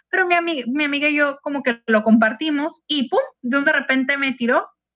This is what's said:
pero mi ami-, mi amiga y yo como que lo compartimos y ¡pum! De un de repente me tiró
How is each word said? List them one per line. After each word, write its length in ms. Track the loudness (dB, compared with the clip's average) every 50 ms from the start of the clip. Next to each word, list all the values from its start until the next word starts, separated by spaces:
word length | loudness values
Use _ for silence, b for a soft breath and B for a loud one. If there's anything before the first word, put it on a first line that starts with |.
| B -4
pero 160 | -2 -2 2
mi 80 | 2 2
ami-, 300 | 0 0 -2 -4 -4 -4 -4
mi 160 | -2 -2 -2
amiga 240 | -2 -2 0 0 0
y 80 | 2
yo 220 | 2 0 0 -2 -6
como 200 | -8 -6 -6 -2
que 200 | -2 -4 -4 -4 -2
lo 160 | 0 0 2 4
compartimos 800 | 4 4 4 4 2 0 -2 -4 -2 -2 -2 -4 -6 -8 -12 _
y 220 | -4 -2 -2 -2 0
¡pum! 100 | 0 -2 -2 -2 _ _
De 160 | -6 -2 -2 2
un 60 | 2
de 80 | 2
repente 440 | 0 0 0 0 0 0 0 0 -2
me 160 | -2 -2 -4
tiró 360 | -4 -2 -2 0 0 0 -2 -4 _ _ _ _ _